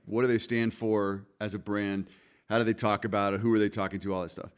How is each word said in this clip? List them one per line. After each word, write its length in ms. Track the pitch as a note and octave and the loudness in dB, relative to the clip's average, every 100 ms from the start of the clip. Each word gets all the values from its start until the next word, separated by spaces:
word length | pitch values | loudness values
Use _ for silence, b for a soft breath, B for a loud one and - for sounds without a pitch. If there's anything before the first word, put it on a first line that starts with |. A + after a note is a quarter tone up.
| - | -6
what 180 | A2 | 0
do 40 | B2+ | 2
they 100 | A#2 | 2
stand 360 | - A#2 A2+ | 0 0 0
for 520 | - A2+ G#2+ G2 G2 G#2 - | -2 0 2 2 -2 -8 -8
as 140 | G#2+ | -6
a 60 | G2 | -6
brand? 480 | - G#2 G2+ G2 F#2+ b b b - | -4 -2 0 -2 -6 b b b -2
How 80 | A2+ | 0
do 80 | A2+ | 2
they 80 | |
talk 320 | A2 A2+ G#2 A2 | 2 0 0 0
about 280 | G#2 G2+ | 0 2
it? 60 | G2 | 2
Who 140 | A#2 | 4
are 60 | A2 | 4
they 100 | G#2 | 4
talking 300 | G#2+ F#2+ G2 | 0 -4 -4
to? 120 | G2 | -4
All 100 | F#2 | -4
that 60 | E2+ | -4
stuff. 200 | - - | -8 -14